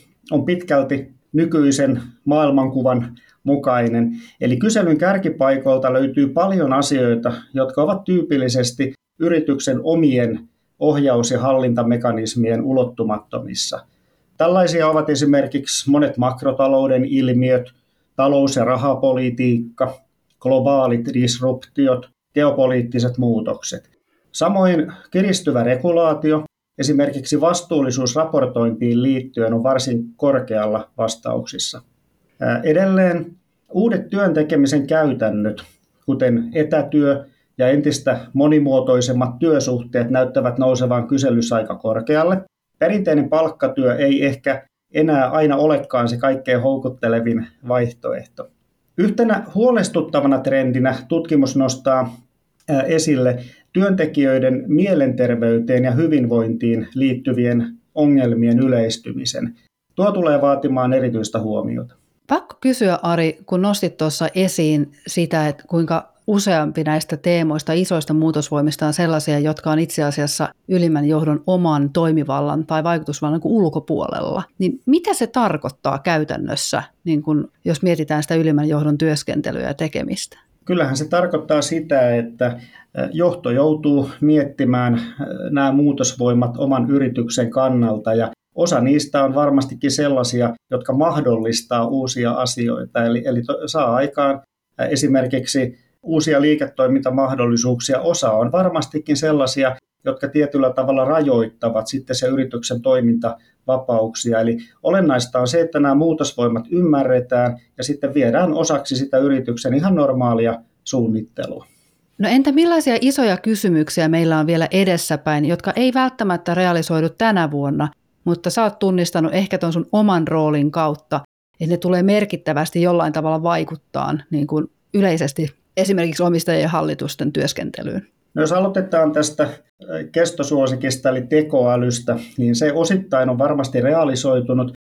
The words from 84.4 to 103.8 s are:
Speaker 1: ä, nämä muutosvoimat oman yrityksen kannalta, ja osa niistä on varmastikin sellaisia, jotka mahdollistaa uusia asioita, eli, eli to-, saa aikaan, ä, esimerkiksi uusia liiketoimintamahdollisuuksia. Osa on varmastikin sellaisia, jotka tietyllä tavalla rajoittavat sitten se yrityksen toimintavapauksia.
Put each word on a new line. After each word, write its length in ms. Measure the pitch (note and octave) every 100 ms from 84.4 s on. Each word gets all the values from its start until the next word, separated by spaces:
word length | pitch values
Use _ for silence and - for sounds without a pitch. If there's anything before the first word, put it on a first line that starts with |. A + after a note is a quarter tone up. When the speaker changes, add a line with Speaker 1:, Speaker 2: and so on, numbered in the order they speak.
| - - C3 B2 B2
Speaker 1:
ä, 60 | A#2 - - C#3+ - -
nämä 220 | C#3+ C#3
muutosvoimat 840 | C#3 D3 C#3 B2 - B2 A#2+ B2 -
oman 320 | C#3 C3 A#2+
yrityksen 600 | C#3 B2+ B2 A#2 C3 A2+
kannalta, 640 | C3 C3 B2 A#2 G#2+ A2
ja 180 | A2+ A2 - _ -
osa 260 | F3 C#3
niistä 420 | B2+ D3 - C#3+
on 120 | C3+ C#3
varmastikin 560 | C#3+ C#3 C3+ A#2+ C#3+
sellaisia, 640 | C#3 C#3+ C3+ A#2+ B2 A#2+ A#2 -
jotka 220 | B2 -
mahdollistaa 920 | C3 E3 D#3+ B2+ A2+ A2+ A2+ - A#2+ A2+
uusia 440 | C3+ B2+ B2 A#2
asioita, 760 | A#2+ B2 - A#2 A#2+ A#2+ A#2+ A#2
eli, 180 | A#2 B2
eli 160 | A#2+
to-, 260 | A#2 C#3+ D3+
saa 280 | D#3+ B2+ A#2+
aikaan, 460 | D3 D3 C#3 C#3 _ _ _ -
ä, 60 | B2+
esimerkiksi 920 | B2+ C3+ C3 B2 B2+ - C3+ A#2+ - _ _
uusia 380 | - D#3+ D#3 C#3+
liiketoimintamahdollisuuksia. 1600 | D3 D3 C3+ - B2+ C3+ C3 C3 C3+ C3 A#2+ A#2 B2 B2 - C3
Osa 320 | E3+ E3+ B2
on 200 | A2 A#2+
varmastikin 640 | F3 F3+ E3 D3+ D3 - C#3
sellaisia, 580 | D#3 D3 B2+ C3+ C3 B2+ _ _ C3+
jotka 220 | - C#3
tietyllä 460 | D3+ C#3+ C#3+ B2+
tavalla 320 | B2+ C3 C3+ C3
rajoittavat 800 | D#3+ C#3+ A#2 A2 - A2+ A2 A2+
sitten 280 | C3 - B2
se 120 | B2+
yrityksen 540 | C3+ B2+ A#2+ - B2
toimintavapauksia. 1600 | C3 B2+ A#2 A2+ A#2 - _ _ - B2+